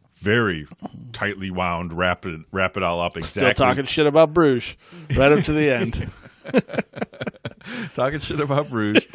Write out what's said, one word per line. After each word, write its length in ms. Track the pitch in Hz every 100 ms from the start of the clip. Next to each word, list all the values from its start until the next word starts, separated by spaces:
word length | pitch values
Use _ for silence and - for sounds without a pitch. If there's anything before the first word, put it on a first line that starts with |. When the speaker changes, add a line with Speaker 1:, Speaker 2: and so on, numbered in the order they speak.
| _ _
Speaker 1:
very 480 | 92 117 110 80 73 - - - -
tightly 360 | 117 101 98 95
wound, 440 | 90 90 85 87
wrap 320 | 82 90 87 95
it, 140 | 80 80
wrap 260 | 95 92 101
it 60 |
all 180 | 90 87
up 120 | 87
Speaker 2:
Still 340 | - 82 101 127
Speaker 1:
exactly. 180 | 123 127
Speaker 2:
talking 200 | 127 131
shit 200 | - 147
about 280 | 147 160 165
Bruges, 400 | 156 123 - - - 175 151 123
right 140 | 139
up 120 | 151 156
to 60 |
the 180 | 151 151
end. 400 | 123 113 - 95 - - -
Speaker 1:
<laughs> 1500 | - 254 - - - - - - - - - - - 247 190
Talking 260 | - 127 151
shit 200 | - 156
about 300 | 147 139 143
Bruges, 360 | 117 107 - -